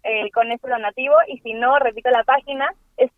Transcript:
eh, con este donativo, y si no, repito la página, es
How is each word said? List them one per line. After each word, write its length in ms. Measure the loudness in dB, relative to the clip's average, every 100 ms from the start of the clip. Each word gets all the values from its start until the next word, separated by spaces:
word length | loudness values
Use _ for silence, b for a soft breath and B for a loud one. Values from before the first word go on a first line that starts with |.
eh, 280 | -6 -6 -4
con 200 | -2 -2
este 160 | -2 -6
donativo, 460 | -4 -4 -6 2 4 4
y 120 | -4
si 120 | -10
no, 260 | -4 2 2
repito 320 | 2 -2 0
la 140 | 2
página, 460 | 2 0 0 -6 -6 -6 _ -2
es 160 | -2